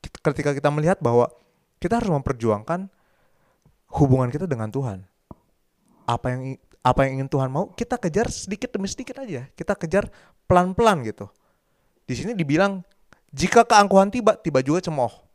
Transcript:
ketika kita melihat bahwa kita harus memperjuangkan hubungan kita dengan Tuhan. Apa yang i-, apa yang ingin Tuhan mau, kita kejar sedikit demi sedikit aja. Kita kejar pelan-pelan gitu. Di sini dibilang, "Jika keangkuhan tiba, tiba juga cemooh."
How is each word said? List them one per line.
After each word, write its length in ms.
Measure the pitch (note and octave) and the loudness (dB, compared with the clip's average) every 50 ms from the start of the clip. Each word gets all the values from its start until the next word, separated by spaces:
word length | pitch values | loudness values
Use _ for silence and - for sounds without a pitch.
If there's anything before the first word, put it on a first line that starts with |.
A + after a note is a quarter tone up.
ketika 520 | - - _ - _ D#3 C#3+ - C#3+ D3 C#3+ C3+ | -16 -16 _ -4 _ -2 -2 0 -2 -2 -2 0
kita 120 | C#3+ D3 D3 | 0 0 0
melihat 240 | D3+ D3+ E3 F#3+ - | 2 0 0 0 0
bahwa 280 | D#3+ A#2+ A#2 A#2+ A#2+ - - _ _ _ _ _ _ _ _ _ | 0 2 4 4 2 2 -2 _ _ _ _ _ _ _ _ _
kita 240 | - E3+ A3 A#3 | -4 -2 -2 -2
harus 80 | A3+ G#3 | 0 0
memperjuangkan 800 | E3 C#3 C3 - C3+ A#2 A2+ A2+ G#2+ G2+ G#2+ - E3 F3+ F#3+ F#3+ _ _ _ _ _ _ _ _ _ _ _ _ _ _ _ _ _ _ _ _ - | -2 -2 -2 -4 -6 -2 0 0 0 0 0 -4 -6 -6 -6 -10 _ _ _ _ _ _ _ _ _ _ _ _ _ _ _ _ _ _ _ _ 0
hubungan 360 | - D3+ C3+ B2+ C3 B2+ B2 B2 | 2 4 4 4 2 2 -2 -4
kita 160 | D3+ F#3+ F3+ | -6 -6 -6
dengan 200 | C#3+ A2+ A2 A2 G#2 | -6 -6 -6 -6 -6
Tuhan. 320 | C3+ C#3 A#2+ G2 F#2+ F#2+ _ _ _ _ _ - _ _ _ _ _ _ _ _ _ _ _ _ _ _ | -6 -6 -6 -8 -10 -14 _ _ _ _ _ -20 _ _ _ _ _ _ _ _ _ _ _ _ _ _
Apa 280 | - A#2 A#2 - C3 B2+ | -6 -6 -4 -4 -4 -6
yang 240 | C3 C3 C3+ C3 - | -4 -6 -10 -10 -12
i-, 40 | _ _ _ _ _ | _ _ _ _ _
apa 200 | B2+ B2+ - C3+ | 2 4 4 2
yang 160 | C3+ C3+ C3+ | 0 0 -4
ingin 80 | C3+ C#3 | -6 -2
Tuhan 200 | - C#3 C3+ C3 | 0 -2 -2 0
mau, 240 | C3 C#3+ G3 - - | -2 -4 -4 -4 -6
kita 240 | - A#3 - B3+ A#3+ | -10 -6 -6 -6 -4
kejar 320 | - F3 D3 G3+ G3+ - | -4 -2 0 0 -2 -2
sedikit 440 | - - - F#3+ G3+ G3+ - B3 _ | -4 -10 -8 -10 -8 -8 -8 -8 _
demi 120 | G3 F#3+ | -6 -6
sedikit 360 | G3 - - C4 - C4 - | -6 -8 -10 -12 -14 -12 -14
aja. 280 | C#4 A#3 E3+ A#2+ B2+ - _ | -12 -10 -10 -10 -12 -14 _
Kita 200 | - E3+ - G3+ | -14 -4 -4 -4
kejar 360 | - - D#3+ D#3 G3 G3+ - - - _ _ _ _ _ | -4 -2 0 0 0 0 0 -10 -20 _ _ _ _ _
pelan-pelan 560 | _ F3+ F3+ F3+ F#3 F#3 - A#3 A3+ G3+ D#3 A#2+ | _ 2 2 2 2 0 2 4 4 4 2 -2
gitu. 200 | A2 G2+ - G2+ G2 _ _ _ _ _ _ _ _ _ _ _ _ _ _ _ | -8 -8 -10 -14 -16 _ _ _ _ _ _ _ _ _ _ _ _ _ _ _
Di 80 | - C3 | -8 -8
sini 240 | A#2 C3+ G3 B3 G3+ | -6 -6 -6 -4 -4
dibilang, 480 | E3+ C#3 C#3+ D#3 F#3+ G3+ G3 F#3+ F3 _ _ _ _ _ - _ _ _ - | -2 0 2 2 2 2 0 -6 -12 _ _ _ _ _ -20 _ _ _ -6
"Jika 320 | C3+ D3+ F#3+ - A#3 A3+ | -4 -2 4 6 6 6
keangkuhan 480 | A#3 A#3 G#3 G3+ G3 G3 F#3+ G3 G3+ G3 | 6 6 6 6 6 6 4 4 4 0
tiba, 240 | B3 A3+ G#3+ G#3 - | 0 2 2 2 2
tiba 240 | - F3 D3 C3 | -2 0 0 0
juga 240 | C3 C3+ D3+ F3+ F3+ | 2 2 -2 -2 -2
cemooh." 400 | - D#3 C#3+ B2 A2+ - _ _ _ | -4 -2 -2 -2 -2 -4 _ _ _